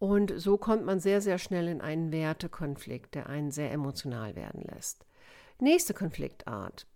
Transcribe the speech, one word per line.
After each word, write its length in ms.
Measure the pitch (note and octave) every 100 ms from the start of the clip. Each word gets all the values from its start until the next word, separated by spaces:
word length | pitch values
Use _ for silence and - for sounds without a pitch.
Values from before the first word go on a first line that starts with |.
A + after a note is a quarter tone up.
Und 300 | G3 G3+ G3 -
so 200 | F#3+ G#3
kommt 280 | A3 A3
man 140 | F#3 F#3+
sehr, 220 | G3 G3+
sehr 180 | G3+ F3+
schnell 300 | - F3+ E3+
in 120 | E3
einen 300 | D3+ D#3+ D#3+
Wertekonflikt, 1040 | D#3+ D#3 D#3 E3+ - D3 C#3 - B2 -
der 140 | C#3+ -
einen 240 | D3 D3
sehr 180 | D3 C#3+
emotional 640 | D3+ C#3 - C#3 A#2+ G#2+
werden 280 | - G1+ -
lässt. 440 | - - - - - _ - - - -
Nächste 340 | C4 F4 -
Konfliktart, 920 | - E3 - C#3 - - G#2+ F#2 - -